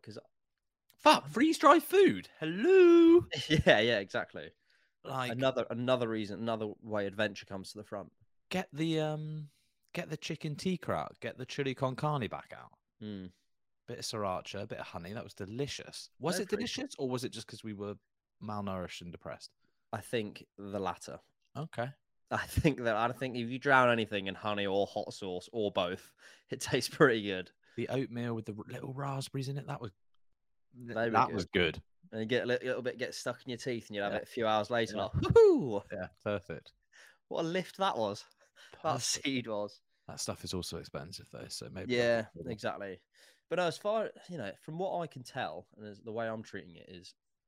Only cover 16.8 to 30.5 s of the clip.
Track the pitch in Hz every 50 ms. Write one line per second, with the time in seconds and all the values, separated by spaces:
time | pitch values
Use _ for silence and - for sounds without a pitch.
16.8 | 262 277 - - 143 127 127 123 120 110 98 113 - - - 107 - 113 107 98
17.8 | 104 101 101 - _ _ _ _ _ _ _ - - 107 107 104 101 98 95 92
18.8 | 90 87 - - 90 87 80 - - - - - - - _ _ _ _ _ _
19.8 | _ _ - 110 - - - 120 107 101 - - - _ _ - 101 101 98 101
20.8 | 95 92 85 - - - - - _ _ _ _ _ _ - 127 156 160 - -
21.8 | 117 135 - _ _ _ _ _ _ - - 107 - - - - - 160 135 120
22.8 | 123 117 110 104 113 120 123 - 135 131 120 123 117 117 127 131 - 143 135 131
23.8 | 127 120 120 117 110 - 107 101 95 98 92 - - 107 104 104 101 98 95 101
24.8 | 98 95 - 107 - - - - 104 95 90 90 - - - 117 104 101 - 101
25.8 | 92 87 92 98 - - _ _ - - - - _ - - - - - - 131
26.8 | 117 - - - 160 131 117 113 101 101 95 92 90 - _ _ _ _ _ -
27.8 | 117 - - 135 135 - 117 120 120 120 117 113 113 - 104 107 - - 120 123
28.8 | - 135 131 131 139 139 135 135 135 - - 139 131 131 139 143 139 - 143 -
29.8 | - 107 - _ _ _ _ _ _ _ _ _ _ _